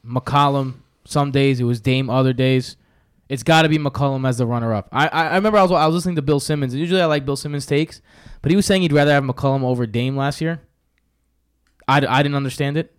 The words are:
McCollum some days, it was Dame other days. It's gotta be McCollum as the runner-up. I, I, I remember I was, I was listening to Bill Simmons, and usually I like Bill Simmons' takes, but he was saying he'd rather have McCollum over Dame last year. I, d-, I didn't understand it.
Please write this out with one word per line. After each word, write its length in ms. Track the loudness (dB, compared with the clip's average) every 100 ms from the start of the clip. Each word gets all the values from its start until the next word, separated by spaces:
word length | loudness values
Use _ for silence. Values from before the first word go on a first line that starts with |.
| -8
McCollum 680 | -6 0 2 2 0 -4 -10 _ _ -6
some 240 | -2 0
days, 280 | 2 2 2
it 40 |
was 160 | 0 -2
Dame 300 | 0 -2 0
other 240 | 2 2
days. 420 | 2 2 2 -2 -14 _ _ _ _ _
It's 120 | -6
gotta 260 | 2 4 4
be 100 | 2
McCollum 480 | -2 -2 -2 0 -2
as 100 | 0
the 80 | -2
runner-up. 420 | -2 -2 -4 -4
I, 140 | -2 0
I, 180 | 0 0
I 60 | 0
remember 220 | 2 2
I 40 |
was, 80 | 4
I 120 | 4 2
was 80 |
listening 220 | 0 -2 -4
to 60 |
Bill 180 | 0 -2
Simmons, 320 | 0 -2 -2
and 60 | -4
usually 200 | -2 0
I 20 | 2
like 180 | 0 -2
Bill 100 | -6
Simmons' 280 | -6 -8 -2
takes, 340 | -2 -2 -8 _ -20 -20 -8
but 80 | 0
he 60 | 2
was 80 | 2
saying 140 | 2
he'd 100 | 2
rather 200 | 4 4
have 100 | 2
McCollum 400 | 0 -2 -2 0
over 220 | 0 -2 -2
Dame 300 | -2 -4 -2
last 240 | -4 -4
year. 180 | -6 -6 -12 _ _ _ _ _ _ _ _ _ _ _ 0
I, 140 | 2
d-, 60 | 2
I 160 | 0
didn't 140 | 0 0
understand 400 | -4 -4 -4 -4
it. 180 | -6